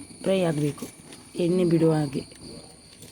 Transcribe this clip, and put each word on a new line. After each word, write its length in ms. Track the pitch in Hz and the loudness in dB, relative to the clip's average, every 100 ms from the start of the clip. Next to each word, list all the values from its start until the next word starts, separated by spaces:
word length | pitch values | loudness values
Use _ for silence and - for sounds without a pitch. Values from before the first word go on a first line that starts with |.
| - - | -16 -6
ಫ್ರೈ 200 | 185 190 | -2 0
ಆಗಬೇಕು. 460 | 175 151 147 143 - - - - - - | 0 0 -2 -4 -10 -14 -20 -20 -12 -2
ಎಣ್ಣೆ 280 | 170 185 | 0 2
ಬಿಡುವ 300 | 175 165 160 | 4 4 4
ಹಾಗೆ, 300 | 156 147 135 - - - - - - - - - | 2 0 -4 -10 -16 -20 -20 -20 -20 -20 -20 -20